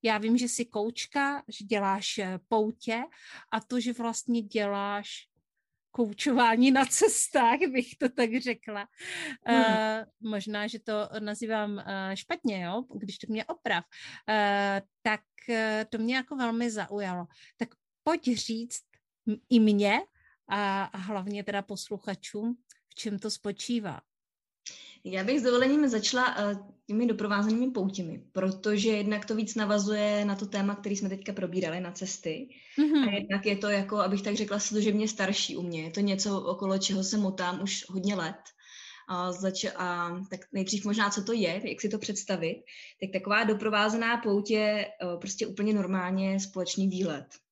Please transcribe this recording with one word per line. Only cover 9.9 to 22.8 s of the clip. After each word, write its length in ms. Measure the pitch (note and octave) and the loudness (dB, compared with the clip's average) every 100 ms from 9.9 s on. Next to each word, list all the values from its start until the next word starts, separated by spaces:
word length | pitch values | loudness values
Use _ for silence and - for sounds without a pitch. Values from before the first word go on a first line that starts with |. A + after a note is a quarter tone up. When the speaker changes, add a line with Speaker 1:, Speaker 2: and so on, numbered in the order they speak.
| A3 A3 _ | -2 -6 _
Speaker 1:
možná, 460 | A3 G#3+ G3 G#3 G#3 | -4 -4 -4 -4 -4
že 120 | A#3 | -6
to 300 | - G#3+ G#3 A3 | -4 -4 -2 -6
nazývám, 600 | G#3+ G#3 A3+ A3 G#3 G3+ | -6 -6 -2 -2 -2 -4
eh, 320 | - G3 F#3+ G3 | -6 -6 -4 -6
špatně, 440 | - E4+ C4+ G3 | -6 -2 -2 -2
jo? 200 | F3 G3+ B3+ G#3 | -4 -4 -6 -10
Když 180 | G3 - | -10 -12
to 100 | - | -6
mě 160 | A3 - | -6 -6
oprav. 380 | E4+ - F3+ - - - - - | -8 -2 -2 -4 -18 -18 -14 0
Eh, 520 | G#3+ G#3 G3+ G3+ G3 G3 _ | 2 4 4 2 0 -4 _
tak, 200 | A3+ G#3+ _ - - | -2 -2 _ -20 -4
eh, 360 | A#3 A3 G#3+ G#3+ | -2 0 -2 -2
to 80 | A3+ | -2
mě 180 | A3+ C4 | 0 0
jako 200 | B3+ C#4+ | -2 -2
velmi 360 | A#3+ A#3 A#3+ | -2 0 -2
zaujalo. 540 | G#3+ F#3 G3+ G3 F3+ E3+ - - _ | -2 -6 -4 -4 -4 -8 -14 -20 _
Tak 120 | A#3+ _ _ _ | -8 _ _ _
pojď 340 | - E4 B3+ A3+ | 0 2 2 0
říct 460 | - A3+ A#3 - _ _ _ _ - | -2 -6 -6 -10 _ _ _ _ -4
m-, 60 | G#3+ _ | -4 _
i 100 | A#3+ | 8
mně 400 | G#3+ G#3 G3+ A3+ G4 _ _ _ - | 8 6 4 4 0 _ _ _ -4
a, 360 | G3+ G3+ G3 | -2 0 0
a 140 | G3 F#3+ | -2 -4
hlavně 460 | F#3 G#3 F#3+ G3+ | -4 -4 -4 -6
teda 180 | G3+ G3+ | -4 -4
posluchačům, 960 | G3+ G3+ - G3+ - F#3+ - G#3 A3+ A#3+ _ - | -4 -10 -8 -8 -6 -8 -8 -6 -4 -4 _ -20